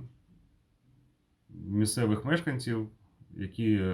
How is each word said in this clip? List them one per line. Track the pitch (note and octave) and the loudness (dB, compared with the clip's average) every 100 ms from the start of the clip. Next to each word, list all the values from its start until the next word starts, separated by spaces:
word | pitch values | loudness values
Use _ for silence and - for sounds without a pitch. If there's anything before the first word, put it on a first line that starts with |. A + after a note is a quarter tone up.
| B2 - _ - _ _ _ _ _ _ _ _ _ _ _ | -10 -20 _ -20 _ _ _ _ _ _ _ _ _ _ _
місцевих | F2 F2 G2+ G#2+ A#2+ A2+ G#2+ | -14 -4 0 0 2 2 2
мешканців, | A#2+ E3+ E3 B2+ A#2+ A2+ A2 - _ _ - | 0 0 0 -4 -2 -4 -4 -10 _ _ -20
які | - F#2+ - A2+ G#2 F#2+ | -10 -8 0 2 4 2